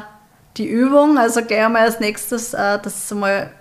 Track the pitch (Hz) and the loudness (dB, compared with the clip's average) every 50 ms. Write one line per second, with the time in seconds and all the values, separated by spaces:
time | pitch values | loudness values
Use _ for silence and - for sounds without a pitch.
0 | 214 - - - _ _ _ _ _ _ - - 214 - 208 233 254 262 285 285 | -4 -10 -20 -20 _ _ _ _ _ _ -10 -8 -6 -2 0 2 2 4 4 4
1 | 294 302 302 262 226 233 233 233 226 226 214 214 220 226 233 226 226 233 226 - | 6 6 4 4 2 2 0 -2 -2 0 0 2 2 2 4 4 2 2 2 0
2 | 220 208 214 - - - 247 226 220 - - - 202 202 202 208 208 202 - - | -4 -4 -4 -6 -8 -8 -6 -6 -6 -8 -4 -2 -2 0 -2 -2 -4 -8 -10 -10
3 | - - 208 202 202 196 196 196 - - - - | -10 -8 -6 -4 -2 -2 -2 -2 -4 -8 -12 -16